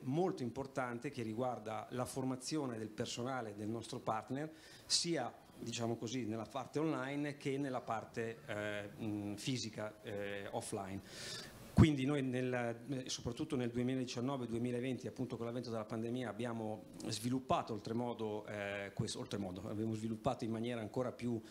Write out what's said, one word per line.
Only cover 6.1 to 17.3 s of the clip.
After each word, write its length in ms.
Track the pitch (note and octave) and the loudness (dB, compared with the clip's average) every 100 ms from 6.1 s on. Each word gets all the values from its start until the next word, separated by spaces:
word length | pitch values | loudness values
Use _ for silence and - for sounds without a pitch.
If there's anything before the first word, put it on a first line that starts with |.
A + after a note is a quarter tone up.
| B2+ | 0
nella 220 | G#2+ A2+ G#2+ | 0 -2 -4
parte 320 | C3+ A#2+ D3 | -6 -2 2
online 580 | D#3+ C3+ C3 C#3+ D3 C#3+ | 2 2 0 -2 -2 -2
che 220 | C#3+ C#3 | 0 2
nella 240 | C#3 B2+ | 2 0
parte, 560 | - A2+ A2 - A2+ A2+ - | 0 -2 -2 -2 -2 -4 -4
eh, 420 | G#2 G#2 G#2 G#2 G#2+ | -2 0 -2 -4 -4
mh, 380 | A2+ G#2 G2+ | -2 0 -2
fisica, 640 | G2 - B2 A2+ A2 G#2+ - | -2 0 0 -2 -4 -6 -6
eh, 480 | A#2+ G2+ G2+ G2+ G2 | -6 -4 -2 -4 -4
offline. 500 | A#2 - G#2 F#2+ G2 - - - - - - - | -4 -2 -4 -2 -6 -6 -10 -8 -8 -10 -14 6
Quindi 300 | - D#3+ C#3 | 10 10 10
noi, 160 | C3 D3 | 4 4
nel, 320 | C3 B2 B2+ | 4 2 4
eh, 560 | B2 A#2+ A2+ B2 B2 C3 | 4 2 0 -4 -4 -2
soprattutto 480 | - B2 A#2 D#3 C3 | -2 -2 -2 0 2
nel 140 | A#2+ | 2
duemiladiciannove 760 | A#2 B2 C3 B2 B2 B2 C#3 A#2 | 2 2 2 0 0 0 0 0
duemilaventi, 600 | A#2 B2 A#2+ C3 A#2 A2 | 0 2 2 0 -2 -2
appunto 320 | - B2 A2 | -2 -2 -2
con 80 | A#2 | -2
l'avvento 240 | B2 A#2+ | -2 -2
della 160 | A2+ G#2+ | -2 -2
pandemia, 420 | A#2 A#2 B2 A#2 | -2 0 0 -2
abbiamo 560 | G#2 A#2+ A#2 G#2+ A2 - - - | -2 -2 0 -2 -4 -8 -6 -2
sviluppato 640 | G#2+ A#2+ | 0 2